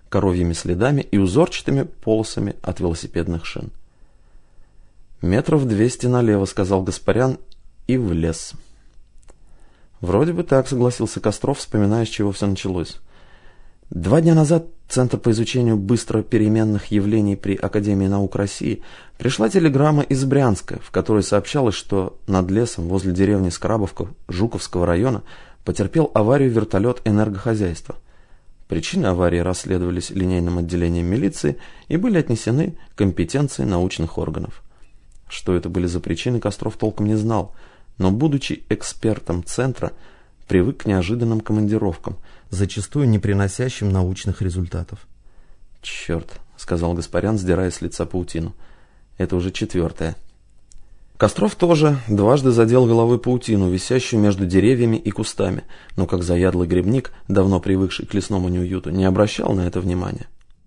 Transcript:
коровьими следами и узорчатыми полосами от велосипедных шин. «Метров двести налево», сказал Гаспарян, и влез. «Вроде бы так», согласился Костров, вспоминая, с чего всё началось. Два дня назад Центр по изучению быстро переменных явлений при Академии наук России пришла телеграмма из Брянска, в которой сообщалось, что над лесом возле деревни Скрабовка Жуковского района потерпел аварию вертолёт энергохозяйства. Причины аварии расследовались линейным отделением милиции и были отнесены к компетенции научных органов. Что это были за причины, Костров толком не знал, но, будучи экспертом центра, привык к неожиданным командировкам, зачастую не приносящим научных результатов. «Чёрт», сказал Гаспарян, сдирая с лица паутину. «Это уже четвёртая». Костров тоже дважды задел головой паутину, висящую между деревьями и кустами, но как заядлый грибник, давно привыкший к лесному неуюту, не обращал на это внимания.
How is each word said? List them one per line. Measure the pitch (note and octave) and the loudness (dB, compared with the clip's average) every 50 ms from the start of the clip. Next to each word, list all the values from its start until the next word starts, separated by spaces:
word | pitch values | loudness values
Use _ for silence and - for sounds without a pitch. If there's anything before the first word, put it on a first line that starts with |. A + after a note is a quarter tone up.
| - - | -8 -4
коровьими | - G2+ F#2+ G2 F2+ F2+ F2 E2+ E2+ | -2 0 2 2 2 2 0 0 -2
следами | - - - F2+ F2+ G#2+ C3 D3 C#3 | -2 -2 -2 0 0 2 2 2 0
и | - - - G#2 | 0 0 2 2
узорчатыми | G2 F#2 F2+ B2+ E3+ - - - - - C#3 C#3 C3+ - - - - | 2 4 4 2 2 2 0 -4 -2 0 0 0 0 -2 -6 -6 -2
полосами | A2+ A2 A2 A2 - - A2 G#2+ G#2 - - | 0 0 0 0 -2 -4 -4 -4 -4 -4 -6
от | - - F#2 - | -6 -6 -4 -2
велосипедных | F#2 F2 E2 - - - - E2+ E2 E2+ E2+ E2 - - | -2 -2 -2 -4 -6 -6 -6 -4 -4 -4 -4 -6 -6 -8
шин. | - - - - - - - - _ _ - - - - _ _ - - - _ _ - - - _ - - - _ - - - - - - | -10 -10 -10 -12 -12 -16 -18 -20 _ _ -20 -20 -20 -20 _ _ -20 -20 -20 _ _ -20 -20 -20 _ -20 -20 -20 _ -20 -20 -20 -12 -4 -2
«Метров | E2+ F#2 A#2 C#3+ - D#3+ D3+ C3+ B2 | 0 0 0 2 2 2 2 2 2
двести | G#2+ G2 A2 B2 B2 - - | 2 2 2 2 0 0 0
налево», | B2 B2 B2 A#2+ A2+ G#2+ G2+ F#2+ | 0 2 2 4 4 4 2 2
сказал | F#2+ - - G2+ F2+ G2 F#2 F#2+ | 0 -2 -2 0 2 0 0 0
Гаспарян, | F#2+ F#2+ - - - F#2+ G#2 B2+ C3 C3 - - - - - - - - - - - | -2 -4 -4 0 0 2 2 2 0 0 -4 -8 -16 -20 -20 -20 -20 -20 -8 -4 -2
и | B2 C3 | 0 0
влез. | A#2+ G2+ F2 E2 D#2+ E2 D#2+ - - - - - - - - - - - - - - - - - - - - - - - - - - - - _ - - - - | 0 0 0 0 0 0 -2 -4 -8 -14 -14 -16 -18 -18 -20 -20 -20 -20 -20 -20 -20 -20 -20 -20 -20 -20 -20 -20 -20 -20 -20 -20 -20 -20 -20 _ -20 -20 -16 -8
«Вроде | - F2 F#2 G#2 D3 E3+ E3+ | -2 0 2 2 2 2 0
бы | F3 E3 | -2 0
так», | - C3+ C3+ B2+ - | 2 2 2 2 2
согласился | C#3 B2 A#2+ B2 A#2+ - A#2 G#2+ - G2+ | 0 0 2 0 0 0 -4 -4 -4 -2
Костров, | - A2 G#2 - - - C#3+ - | -2 -2 -2 0 0 0 0 -2
вспоминая, | - - - G#2+ G#2 G2+ G#2+ A#2 A#2 | -4 -2 0 2 2 2 2 2 0
с | A2 | -2
чего | - - G#2 G#2 | -2 -2 -2 -2
всё | G2 - G#2+ G2+ | -2 0 -2 -2
началось. | G2 F#2 - G2 F#2 F2 D#2+ - - - - - - - - - - - - - - - - - - _ - - | -2 -2 -2 -4 -2 -4 -4 -6 -8 -14 -16 -18 -20 -20 -20 -20 -20 -20 -20 -20 -20 -20 -20 -20 -20 _ -16 -12
Два | - F2 E2+ F#2 A2+ D#3+ | -8 -4 0 2 4 4
дня | E3 E3 E3 | 6 6 6
назад | D#3+ D#3 C#3+ E3+ E3 E3 - - - - - | 6 6 4 2 0 0 -4 -14 -18 -12 -4
Центр | - B2+ B2+ A#2+ - G#2 | 0 0 0 0 0 0
по | - B2 | 0 2
изучению | A2+ A2 A#2 - - B2+ A#2+ A#2 A2+ G#2 | 2 2 0 -2 0 0 2 2 2 2
быстро | G2 F#2+ A#2+ A2 - - - A2 | 2 2 0 0 0 -2 -2 -2
переменных | G2+ - - A2 G#2+ G#2+ G#2+ A2 A2 G#2+ G#2 G2+ - - | -2 0 2 2 2 4 4 2 2 2 0 -2 -2 0
явлений | G#2 G#2 G2 G#2 G#2+ A2 G#2 G2+ G2 | 0 0 2 2 2 2 2 2 0
при | F#2+ - G2 G2 | -2 -2 -4 -4
Академии | F#2 - G2 - G#2+ G2+ G#2 G2+ G2 G2 F#2+ | -2 -4 -2 -2 -2 0 0 2 2 2 2
наук | G2 G2+ G2+ F#2+ - | 2 0 0 -2 -2
России | G2+ G2+ G2 - - - - A2+ - - - - - - - - - | -2 -4 -4 -4 -4 -4 -4 -4 -6 -8 -14 -18 -20 -20 -20 -10 -4
пришла | - A#2+ C3+ - G#3+ A3 | -4 -2 0 2 2 2
телеграмма | F#3+ F#3+ E3 D#3 C3+ C3+ D3+ D3+ D3+ D3 C#3 | 4 4 4 4 4 4 4 4 4 4 2
из | - C#3 C3 C3+ | 2 0 0 0
Брянска, | C3+ C3+ C#3+ C#3 B2 G2+ - - - - - | 2 2 4 4 4 2 0 -2 -6 -10 -10
в | - - | -8 -6
которой | - F#2 F2+ - A2 G#2+ F#2+ | -2 -2 0 2 2 2 2
сообщалось, | - - G#2 G2 - - D3+ C3 A#2 G2 | 2 0 0 0 0 0 0 2 0 0
что | - - - G2+ G2 F#2 - - - - - | -2 -4 -2 -2 -2 -2 -2 -6 -8 -4 0
над | F#2+ F#2 F#2 F2+ | 2 2 2 2
лесом | F#2+ G#2+ A#2+ A#2 - - E2+ E2+ | 2 2 0 0 -2 -4 -4 -2
возле | F#2 F#2+ F2+ F#2+ F2+ | -2 0 0 0 2
деревни | F2+ G2 F#2+ G#2 G2 F#2+ F2 | 2 4 4 4 2 2 0
Скрабовка | E2 - - F2+ G#2+ A2+ G2+ F#2 - - E2+ E2+ - - - - | -2 -2 -2 -2 0 0 -2 -4 -4 -6 -8 -8 -10 -12 -10 -6
Жуковского | F#2+ F2+ G2+ A#2 - F#2+ - - - F2+ F2 | -4 -2 -2 -2 -2 -4 -8 -4 -2 0 2
района | E2+ E2+ E2+ A2 C3+ B2 G#2 - - - - - - - - - | 2 2 2 2 0 0 -2 -6 -10 -18 -20 -20 -20 -20 -10 -6
потерпел | - D3+ - G3+ F#3+ - E3 D#3 - - | -4 -2 -2 -2 0 2 2 2 2 2
аварию | A2 G#2+ G#2+ C3+ D3 C#3 C3 | 2 4 4 4 4 4 4
вертолёт | A2+ A2+ G#2 G#2 - F#2+ G2+ B2 B2 - - | 2 2 0 2 0 0 2 0 0 -2 0
энергохозяйства. | A2 G#2 G#2 G#2+ G#2+ G2+ F#2+ - A#2+ A2+ G#2+ G#2 F2 E2 - - - - - - - - - - - - - _ - - - - - | 2 2 2 2 2 -2 -2 -2 -2 0 0 0 -2 -2 -6 -8 -12 -12 -14 -14 -18 -20 -20 -20 -20 -20 -20 _ -20 -20 -18 -10 -6
Причины | F#2+ E2 D#2+ - - F#3+ D#3+ G2+ | -6 -4 -4 -4 -2 0 0 2
аварии | F#2 F2 F#2 E2+ F2 F2 | 2 2 2 2 2 2
расследовались | E2+ F2+ F2+ - - F2+ F#2+ F2+ F2+ F2 F2 F2+ E2+ - | 0 0 -2 -4 -4 -2 -2 -2 0 -2 -2 -4 -4 -6
линейным | - F#2+ F#2 F2+ F#2 F2+ E2+ F2 F2 F2+ | -4 -2 0 0 0 0 0 0 0 -2
отделением | E2+ E2 F2+ F2 F2 E2+ E2+ E2+ E2+ F2 | -2 -2 0 0 0 2 0 0 0 0
милиции | F#2+ A#2+ E3 G3 D#3+ - - - - - - - - - - - | 0 0 0 -2 -2 -2 -2 -2 -2 -4 -8 -16 -18 -16 -8 -4
и | - E3 | -2 0
были | G3 B3+ G#3+ E3+ | 0 2 2 2
отнесены | C#3+ - A#2+ A2 - G#2+ A2+ C#3 E3+ F#3+ - - - - - | 2 0 -2 -2 0 0 0 0 0 -2 -4 -8 -14 -10 -4
к | - | 0
компетенции | G#2 G2 F2+ - F2 D#2+ - C3+ D3 C3+ - - - | 0 0 2 0 -2 0 0 0 0 -2 -2 -2 -2
научных | A#2+ F#2+ F2 F2+ F#2+ - - E2 D#2+ - - | 0 0 0 0 0 -2 -4 -4 -4 -4 -4
органов. | E2 - D#2+ D#2 D#2 - - - - - - - - - - - - - - - - - | -4 -4 -4 -6 -6 -8 -10 -14 -16 -20 -20 -20 -20 -20 -20 -20 -20 -20 -20 -20 -18 -16
Что | - - - - F#2 | -14 -6 -2 0 0
это | F2+ E2+ F2 | 0 0 -2
были | E2+ F#2 F2+ F2 | -2 -2 -2 0
за | E2+ F2 | -2 -4
причины, | - - E2 D#2+ - B2+ B2 A#2 | -4 -4 -4 -4 -2 -2 -2 0
Костров | - G#2 G#2 - - A2 - - | -2 -2 -4 -4 -6 -6 -4 -2
толком | - A2 - - G#2 G#2 | -2 -2 0 0 0 0
не | G#2+ | 2
знал, | G#2+ G#2+ A2+ A2+ G#2 E2 - - - - - - - - - - - | 0 0 0 0 0 -2 -4 -8 -14 -16 -20 -20 -20 -20 -14 -4 0
но, | F#2+ F#2 | 0 2
будучи | F#2+ A2+ D3 D#3+ C#3 C#3 - - - - - - | 2 2 2 2 0 0 -2 -4 -8 -6 -4 -4
экспертом | A2 - - - - - - A2 G#2 - - - E2+ F2 E2+ | -4 -4 -4 -8 -8 -4 -2 -2 -2 -2 -4 -4 -4 -4 -4
центра, | - - - B2 C3+ A#2+ - - - - - - - - - - _ _ - - - | -4 -4 -2 -2 -2 -2 -4 -6 -6 -8 -8 -16 -18 -20 -20 -20 _ _ -16 -4 0
привык | G2 F#2 F2+ A2+ C#3 - - | 2 2 4 2 0 -2 -2
к | |
неожиданным | A2 G2 F#2 F2 F2 A2+ A#2+ A#2 A#2 A2+ A2 | 0 0 2 0 0 0 0 0 0 0 0
командировкам, | G#2+ - G#2+ G#2+ G#2+ G2+ G#2+ A2 G#2 G2 E2 - - - F2 - - - - - - - | 0 0 0 0 2 2 0 0 0 -2 -2 -4 -6 -10 -10 -10 -12 -14 -16 -20 -14 -8
зачастую | - F#2 G2+ F#2 - A2 F#2+ - - D3 C#3+ B2+ | -4 -2 -2 -2 -2 -4 -6 -4 -2 0 2 4
не | A2 G#2 | 4 2
приносящим | - G#2 G2+ G2 G2+ G2 - - B2+ B2+ - - G#2 G2+ | 2 2 2 2 0 0 -2 -2 -4 -4 -4 -2 -2 0
научных | F#2+ F#2+ F#2 F2+ F#2 - - G#2 F2 - | 2 2 2 0 -2 -4 -4 -4 -4 -2
результатов. | G2+ F#2 E2+ F#2 F2+ E2 - E2 E2 - - - - - - - - - - - - - - - - - - - | -2 -2 -2 -4 -4 -4 -6 -8 -8 -8 -12 -16 -18 -20 -20 -20 -20 -20 -20 -20 -20 -20 -20 -20 -20 -20 -20 -18
«Чёрт», | - - - - - - E2 E2 - - - - - - - - | -14 -14 -12 -10 -6 -6 -4 -6 -6 -8 -12 -16 -16 -18 -18 -12
сказал | - - F2+ E2+ E2+ E2+ F2 | -6 -4 -2 0 0 0 -2
Гаспарян, | F2 E2 - - F2 F2+ G2+ A2 G#2+ | -2 -4 -4 -2 -2 0 0 0 0
сдирая | F#2+ F2+ F2 F2 F#2 F#2 | 2 2 2 2 2 -2
с | E2+ - | -2 -4
лица | - - - - F2 | -8 -6 -6 -6 -6
паутину. | - - F#2 F2+ - - E2 E2 E2+ - - - - - - - - _ - - _ - - | -4 -4 -6 -6 -4 -4 -6 -6 -6 -8 -12 -16 -18 -20 -20 -20 -20 _ -20 -20 _ -8 -6
«Это | F#2 F2 - | -4 -2 -2
уже | F2 F2 F#2+ | -2 -2 -2
четвёртая». | F2+ - A2 G2+ - F#2 E2 D#2+ - - E2 E2 D#2+ - - - - _ _ _ - - - - - - - - - - - - - - | -4 -4 -6 -4 -2 -2 -2 -2 -4 -4 -6 -6 -6 -8 -12 -18 -20 _ _ _ -20 -20 -20 -20 -18 -18 -18 -18 -20 -20 -20 -16 -2 2
Костров | - G#2 - - G3 G#3+ - | 2 2 2 2 0 -2 0
тоже | - F3+ E3+ E3+ D3+ D#3 D3+ C#3+ C3+ A#2 A2 | 2 2 4 4 6 4 4 4 2 0 0
дважды | G#2 G2+ G2+ G#2+ C3 D3 C3 C3 | 0 4 4 4 4 4 4 4
задел | A#2+ A#2 A2+ A2 A#2+ B2+ B2+ A#2 | 6 6 6 6 6 6 6 6
головой | A#2 A#2 A2+ A#2 B2 A#2 | 6 4 4 4 2 2
паутину, | - B2 B2 B2 - - A2 G2+ G2 F2+ | 2 0 -2 0 0 0 2 2 2 2
висящую | F2+ F#2 - - B2 C3 B2 - - A2 | 2 0 0 0 0 0 0 0 2 4
между | G#2 G#2 G2+ F#2 G2 F2 | 4 4 2 2 0 2
деревьями | F#2 F#2+ F#2 A2+ C3+ A#2+ A#2+ A#2 A2+ A2 | 4 4 6 6 4 4 2 2 2 0
и | - A2 | -2 -4
кустами, | G2+ - A2 - - - G2+ F#2+ F#2+ - - - - - - - - | -4 -4 -6 -6 -4 -2 -2 0 -2 -4 -6 -10 -14 -18 -18 -8 -4
но | - F#2+ - | -4 -2 0
как | - F2+ F2 | 0 -2 0
заядлый | E2+ F2 F2 F2+ F#2+ F2+ F2+ F2+ E2+ | 2 2 4 4 4 4 2 0 2
грибник, | F2+ F2+ F2 F#2+ A#2 C3+ - - - - - - | 2 2 2 2 2 0 -2 -4 -10 -10 -4 0
давно | G2 G2+ F#2+ G2 F#2+ F2+ | 2 4 4 4 4 2
привыкший | - G2 F#2+ F#2+ F#2+ F#2 - - - - | 2 2 2 2 2 0 -2 -6 -6 -4
к | - | -4
лесному | G2+ F#2 - G#2 F#2+ F2+ F2+ | -4 -2 -2 -2 -2 0 0
неуюту, | F2+ F2+ F2+ F2+ F#2+ F#2 - - | 0 -2 -2 -2 -4 -4 -4 -2
не | D#2+ F#2+ F#2+ | 0 2 2
обращал | F#2+ F#2+ G2 G#2 G#2+ - - - - G2+ | 4 4 4 2 2 0 -2 -2 0 0
на | F#2+ F2+ F2+ | 0 0 -2
это | F2+ F#2 | -2 -2
внимания. | F2+ F#2+ F2 F2+ F#2 F#2+ F#2+ - - - - - - - - _ _ | -2 -2 -2 -2 -2 -4 -6 -8 -10 -14 -18 -20 -20 -20 -20 _ _